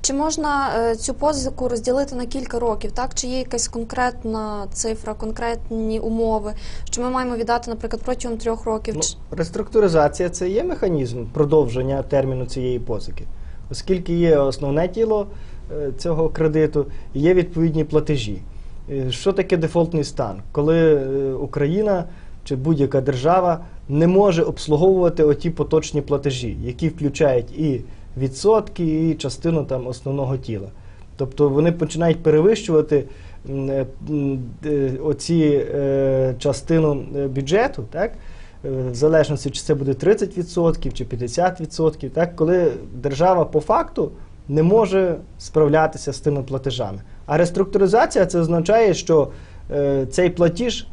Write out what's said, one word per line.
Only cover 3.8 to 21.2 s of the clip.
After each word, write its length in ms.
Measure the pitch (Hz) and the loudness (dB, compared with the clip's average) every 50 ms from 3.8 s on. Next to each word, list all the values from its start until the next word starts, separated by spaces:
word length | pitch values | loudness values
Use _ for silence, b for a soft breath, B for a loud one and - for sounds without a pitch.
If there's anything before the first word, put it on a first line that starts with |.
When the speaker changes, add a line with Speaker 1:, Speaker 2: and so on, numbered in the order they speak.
| 226 220 - 247 247 247 247 247 - 226 220 220 214 214 208 208 202 196 | -8 -6 -2 0 0 0 -2 -4 -8 -6 -4 -4 -4 -6 -6 -6 -6 -8
Speaker 1:
цифра, 420 | - - - 226 220 220 - 220 214 | -6 -4 -4 -4 -4 -4 -6 -8 -8
конкретні 840 | - - 220 220 - 247 233 233 233 - - 233 226 220 220 220 226 | -6 -6 -6 -4 -4 -4 -4 -4 -4 -6 -6 -4 -2 -2 -2 -2 -2
умови, 520 | - 220 226 226 226 226 220 214 202 208 208 208 B B B B B | -2 -2 0 0 2 2 2 0 -2 -4 -6 -6 B B B B B
що 180 | B - 233 | B -4 -2
ми 80 | 233 247 | -2 -2
маємо 260 | 254 254 254 247 247 | -2 -2 -2 -2 -2
віддати, 340 | 226 226 226 233 233 233 233 | -2 0 0 0 0 0 -4
наприклад, 320 | 233 226 - 226 - 220 - | -8 -6 -6 -6 -6 -4 -2
протягом 340 | 254 247 247 - 240 233 220 | -4 -4 -4 -4 -6 -6 -4
трьох 260 | - 233 226 220 - | -2 -4 -4 -2 -2
років? 300 | 233 220 214 - 226 214 | -4 -4 -2 -4 -4 -4
Speaker 2:
Ну, 60 | 151 | -2
Speaker 1:
Чи 140 | 156 - - - - - | -4 -4 -6 -8 -12 -10
Speaker 2:
реструктуризація — 1000 | - 180 165 165 - - 208 - - 220 208 190 165 160 147 147 143 - 180 175 | -4 -4 -4 -4 -4 -6 -6 2 4 4 4 6 6 6 4 4 2 0 -2 -2
це 180 | 170 - 185 180 | -2 -2 -4 0
є 160 | 190 226 339 | 0 0 0
механізм 600 | 370 330 - 240 190 170 147 131 117 117 123 117 113 | -2 -2 0 0 0 2 0 0 -2 -4 -6 -8 -6
продовження 680 | - 151 151 143 156 156 143 120 113 127 127 135 139 139 | 0 0 2 4 6 4 4 4 0 -2 -2 -2 -2 -2
терміну 440 | 127 - 139 139 131 135 131 127 127 | -2 0 0 2 2 2 -2 -4 -4
цієї 320 | 123 - 135 127 127 123 120 | -4 -4 -4 -2 -2 -2 -2
позики. 460 | 117 - 117 101 - - - - - - B B B B B B B B | -2 -2 -4 -4 -4 -6 -6 -6 -6 -6 B B B B B B B B
Оскільки 440 | 127 - - - 190 180 175 - 170 | -10 -8 -2 0 0 0 0 -2 0
є 240 | 170 170 165 156 143 | 2 6 6 6 6
основне 500 | 139 135 131 - 147 139 139 151 170 185 | 4 2 0 -2 -2 0 0 0 0 0
тіло, 380 | - 220 226 220 214 208 202 202 B B B B B B B - | 0 0 0 2 2 0 -2 -4 B B B B B B B -10
е, 200 | 156 151 147 139 123 - | -8 -6 -4 -4 -6 -4
цього 300 | - 175 160 156 160 151 | -2 -2 0 2 2 0
кредиту, 580 | - - 160 156 151 156 156 151 - 147 139 B B B B B - | 2 2 2 2 4 4 2 2 2 0 -2 B B B B B -4
є 200 | 135 147 170 185 | 2 4 4 6
відповідні 500 | 180 175 170 - 160 165 165 151 160 151 | 4 2 2 0 2 2 2 2 0 -2
платежі. 580 | 151 147 151 147 151 151 131 110 104 101 - - b b b b b b b - - | 2 2 0 2 2 -2 -2 -2 -4 -6 -8 -10 b b b b b b b -10 -6
Е, 200 | 143 135 131 131 | -6 -4 -4 -4
що 220 | 127 - - 196 | -4 0 0 0
таке 240 | 190 196 180 185 185 | 2 2 0 2 2
дефолтний 480 | 170 160 156 - 175 165 165 170 160 143 | 2 2 2 2 2 2 2 2 -2 -2
стан? 380 | - - - 131 107 95 104 - - | -2 -2 -4 -4 -4 -4 -8 -10 -4
Коли, 420 | - 147 147 156 165 170 165 160 151 | -2 0 2 4 4 6 6 6 6
е, 380 | 143 135 135 135 139 | 4 2 0 -2 -2